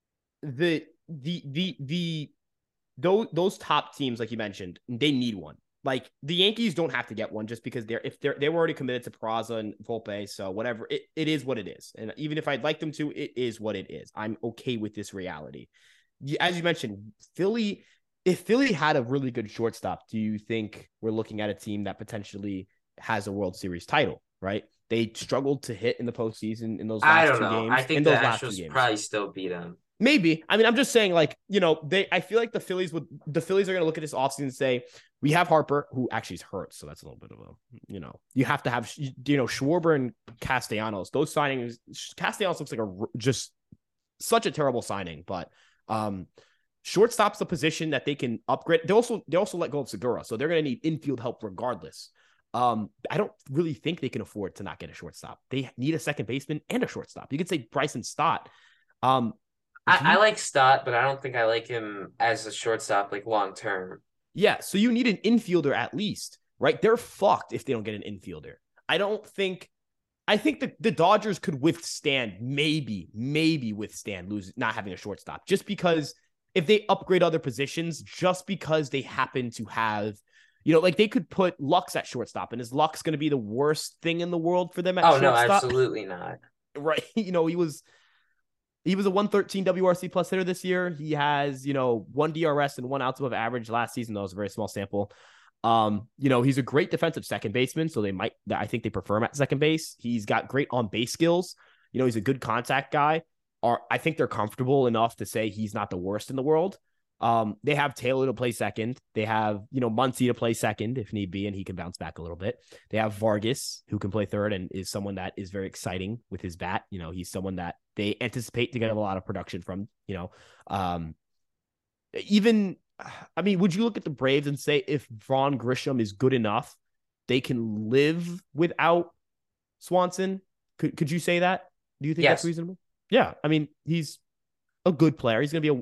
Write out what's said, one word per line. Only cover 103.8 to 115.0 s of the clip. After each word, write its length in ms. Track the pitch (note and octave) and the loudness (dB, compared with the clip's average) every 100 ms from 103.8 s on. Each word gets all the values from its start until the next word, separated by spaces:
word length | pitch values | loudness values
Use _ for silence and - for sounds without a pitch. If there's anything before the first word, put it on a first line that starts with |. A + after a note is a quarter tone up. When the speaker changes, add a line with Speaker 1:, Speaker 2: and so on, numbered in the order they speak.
| - | 0
Speaker 1:
I 100 | A#2+ | -2
think 180 | D#3+ D#3 | 0 0
they're 100 | C3 | 0
comfortable 580 | - G#2+ - B2+ C#3 B2 | 0 -4 -2 2 4 4
enough 300 | A2+ A#2 - | 4 2 0
to 80 | G#2+ | -6
say 220 | A#2 A2 | -2 -2
he's 260 | G2+ G#2+ | -2 -4
not 160 | G#2+ G2+ | -4 -4
the 60 | F#2 | -4
worst 340 | F#2 G#2 - | -4 -4 -4
in 60 | C3 | -4
the 80 | |
world. 340 | C3 D#3 F#3+ - _ _ _ _ | 2 2 2 -4 _ _ _ _
Um, 340 | A#2 A#2 G#2+ G#2 | 2 2 2 -2
they 120 | C#3 D3 | 0 2
have 200 | C#3+ - | 2 0
Taylor 300 | B2 C3 C3 | -2 2 0
to 80 | |
play 180 | A2+ B2 | 0 -2
second. 460 | A2 G#2 G#2+ A2 B2+ _ A2 | 0 -2 -2 -4 -6 _ -2
They 80 | |
have, 380 | G#2+ A2 A2 G#2 G#2 | 0 2 2 -2 -4
you 80 | C3 | -2
know, 100 | A#2+ | 0
Muncy 380 | A2 C3 B2 B2+ | 2 0 2 0
to 60 | |
play 200 | A#2 A#2 | 2 0
second 440 | A2+ A2+ G#2 G#2+ C3 | 0 -2 -2 -4 -6
if 160 | G2+ | -6
need 180 | G#2+ F#2+ | -4 -4
be, 160 | G2 G2+ | -4 -4
and 80 | G2 | -6
he 80 | |
can 140 | F#2 F2+ | -8 -8
bounce 180 | F2 - | -10 -10
back 220 | D#2+ - | -12 -10
a 40 | |
little 140 | E2+ E2+ | -12 -6
bit. 220 | G2 - _ - _ | -6 -6 _ -20 _
They 80 | A2 | -2
have 160 | A2 | -2
Vargas, 720 | G2+ A2 G#2 A2 C#3 - - _ | 0 2 2 0 -2 -6 -14 _
who 120 | G#2 | -4
can 120 | G2+ | -2
play 140 | G#2+ G2+ | -2 -2
third 260 | G#2 G#2 | -2 -2
and 180 | G2 F#2 | -2 -6
is 160 | F#2+ F2+ | -8 -8
someone 260 | G#2+ | -6